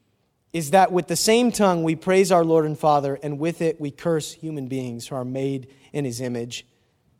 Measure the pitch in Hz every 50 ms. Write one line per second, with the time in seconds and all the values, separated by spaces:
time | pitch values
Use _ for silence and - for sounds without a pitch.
0 | _ _ _ _ _ _ _ _ _ _ - 170 160 139 170 190 185 - 180 175
1 | 170 - 170 - - 214 220 240 247 233 - - 214 190 175 170 160 160 160 156
2 | - 185 185 190 202 175 185 170 165 165 160 160 156 156 151 - - 151 147 143
3 | 139 139 139 - - 147 147 139 151 170 165 - 170 160 151 - 151 143 - -
4 | - 170 165 156 147 - - - 165 160 156 143 131 123 135 131 127 123 117 117
5 | - - 143 131 123 127 131 135 139 139 139 131 123 - _ _ _ _ - 143
6 | 143 127 117 117 131 123 123 120 117 123 117 - - _ _ _ _ _ _ _
7 | _ _ _ _